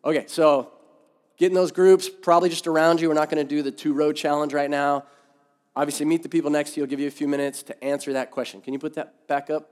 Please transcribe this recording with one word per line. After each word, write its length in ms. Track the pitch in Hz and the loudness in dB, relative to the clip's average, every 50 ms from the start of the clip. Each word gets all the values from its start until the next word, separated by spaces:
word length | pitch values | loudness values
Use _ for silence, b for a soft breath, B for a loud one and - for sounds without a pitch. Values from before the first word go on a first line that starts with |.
| - | 0
Okay, 220 | 143 160 156 147 | 0 -2 -2 -2
so 440 | - - 175 160 156 143 135 113 - _ _ _ _ _ _ _ _ _ _ _ _ _ _ | -4 0 4 4 4 4 4 0 -6 _ _ _ _ _ _ _ _ _ _ _ _ _ _
get 80 | 170 | 0
in 80 | 185 185 | 2 4
those 180 | 185 185 160 | 2 0 0
groups, 380 | - 180 185 190 190 180 - - | 2 4 6 6 6 6 4 -8
probably 400 | - - - 180 170 175 180 180 | -12 -6 2 4 4 4 4 2
just 160 | 160 - - | -2 -2 -4
around 340 | 170 160 156 160 165 170 160 | 0 2 4 4 4 4 2
you. 80 | 165 160 | 2 2
We're 60 | 151 | 2
not 160 | 151 151 151 | 0 0 0
gonna 140 | 160 151 147 | -2 -4 -2
do 180 | 135 147 151 | -2 -2 -4
the 100 | 143 135 | -4 -4
two-row 400 | 135 - - 151 143 143 151 151 | -8 -4 -4 -2 0 0 0 0
challenge 400 | 151 151 - 151 147 147 151 143 | 0 -2 -2 -2 0 0 -2 -2
right 180 | 143 147 143 143 | -2 -2 -2 0
now. 340 | 147 143 143 143 143 139 b b b b b b b b b b b b _ _ _ | 0 0 0 0 0 -2 b b b b b b b b b b b b _ _ _
Obviously, 300 | 131 147 147 143 - 147 | -4 -2 -2 -2 -2 0
meet 180 | 151 165 165 | 0 0 -2
the 60 | 165 165 | -2 -2
people 220 | - 165 151 147 | -4 -2 -2 0
next 220 | 147 147 147 147 | -2 -2 -2 -4
to 80 | - 151 | -6 -6
you. 40 | 143 | -6
I'll 60 | 131 | -4
give 100 | 143 135 | -4 -6
you 80 | 147 143 | -6 -8
a 20 | |
few 180 | 139 - 147 139 | -6 -6 -4 -2
minutes 340 | 143 139 143 139 135 - | -2 -2 -2 -4 -6 -10
to 200 | - - - _ | -16 -16 -16 _
answer 300 | 131 139 143 139 - 147 | -6 -4 -4 -4 -4 -6
that 180 | 135 131 127 - | -4 -6 -6 -6
question. 300 | - 135 120 - - 95 | -8 -8 -8 -8 -12 -14
Can 140 | _ 131 135 | _ -10 -8
you 40 | 135 | -8
put 140 | 151 151 | -8 -8
that 340 | 151 156 147 - _ _ _ | -8 -10 -12 -12 _ _ _
back 220 | - 143 143 143 - | -4 -4 -4 -4 -4
up? 220 | 151 156 156 _ | -6 -6 -8 _